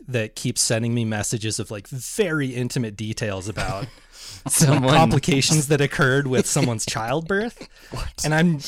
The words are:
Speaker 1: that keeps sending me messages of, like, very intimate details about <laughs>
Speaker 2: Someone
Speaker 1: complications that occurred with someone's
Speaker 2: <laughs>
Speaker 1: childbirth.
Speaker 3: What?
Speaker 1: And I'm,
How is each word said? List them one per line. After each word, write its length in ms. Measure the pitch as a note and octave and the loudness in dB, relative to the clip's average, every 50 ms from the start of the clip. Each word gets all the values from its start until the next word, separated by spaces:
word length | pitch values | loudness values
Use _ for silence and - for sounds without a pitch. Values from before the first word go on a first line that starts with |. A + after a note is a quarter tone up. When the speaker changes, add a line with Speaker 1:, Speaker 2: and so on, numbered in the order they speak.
| C4 C#3 | -10 -4
Speaker 1:
that 260 | B2 A2+ A2 A2 - | -4 -2 -2 -4 -6
keeps 260 | - - B2 A#2 - | -6 -4 -4 0 0
sending 320 | - - A#2+ A2+ A#2+ A#2 A#2+ | 0 0 0 0 0 0 0
me 100 | A#2+ A2+ | 0 0
messages 560 | A2 G#2+ G#2 G2+ - B2+ A2 G#2 A2 G2+ - | 0 -2 -2 -2 -2 -4 -4 -4 -4 -4 -4
of, 100 | G#2 - | -6 -8
like, 160 | A2+ G2+ - - | -8 -12 -12 -12
very 600 | C#3+ B2+ - - - - G#3 E3+ D#3 D3+ C#3 C3 | -12 -12 -10 -6 -2 -2 0 0 0 -2 -2 -2
intimate 480 | A#2+ B2 B2 B2 - C3+ A#2 A2 G#2 | -2 -4 -4 -2 -2 -4 -4 -4 -6
details 500 | - G#2+ G#2+ A2 - A#2 G#2 F#2+ F#2+ F#2 | -8 -6 -6 -4 -4 -4 -4 -4 -6 -6
about 400 | G#2+ F2+ G2+ G2 F#2 F#2+ G2 A2 A2+ - - | -8 -6 -4 -4 -4 -4 -6 -8 -10 -12 -18
<laughs> 20 | - - - - - - - - - C3+ | -20 -20 -20 -20 -18 -18 -16 -10 -6 -2
Speaker 2:
Someone 460 | - - E3 C3+ D3+ C#3+ B2+ C3 D3+ | 2 2 4 4 4 4 4 6 6
Speaker 1:
complications 760 | D#3+ D#3+ - D#3 C#3 - F3 D3 C3+ - - D#3+ D#3 C#3 C#3 | 6 6 6 4 2 2 2 2 2 2 4 2 2 2 2
that 120 | D#3 C#3 | 2 2
occurred 460 | C#3+ C#3 - - D3 B2+ C3 C#3 C#3+ | 2 0 2 2 2 4 4 2 2
with 200 | C3 B2+ A#2 - | 2 0 0 0
someone's 380 | - - D3+ C3 B2 A#2 G#2+ - | 2 2 0 0 0 0 -2 -4
Speaker 2:
<laughs> 80 | - - | -4 -4
Speaker 1:
childbirth. 720 | A2 A2+ A#2 C3+ D#3+ E3 D#3+ G3 G3+ A3+ A#3+ - - - - - - - - | -4 -4 -2 -2 -2 -2 -2 -2 -2 -2 -4 -6 -12 -20 -20 -20 -20 -18 -12
Speaker 3:
What? 320 | - - - - - - - | -8 -8 -8 -8 -6 -4 -2
Speaker 1:
And 100 | D3 D#3 | 2 4
I'm, 240 | D#3+ E3+ F3 D#3+ C#3 - | 4 4 4 4 2 -2